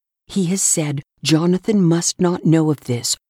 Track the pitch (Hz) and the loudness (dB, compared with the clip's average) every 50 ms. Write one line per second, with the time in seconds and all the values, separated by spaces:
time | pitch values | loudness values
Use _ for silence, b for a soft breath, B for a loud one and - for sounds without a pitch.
0 | _ _ _ _ _ - - 196 185 165 190 190 - - - 170 156 147 139 143 | _ _ _ _ _ -6 -4 -2 -2 -2 -2 -2 -2 -2 -2 -2 -2 -4 -6 -6
1 | - _ _ _ - 139 160 151 170 175 180 180 - - 220 202 185 165 165 170 | -8 _ _ _ -2 0 2 2 2 2 0 0 0 0 0 2 4 2 2 2
2 | 170 - - - 180 175 180 - - 165 156 165 156 156 147 - - - 123 117 | 0 -4 -2 -2 -2 -2 0 0 2 2 2 4 2 0 -2 -2 -4 -6 -6 -6
3 | 113 - - - _ _ | -4 -6 -8 -8 _ _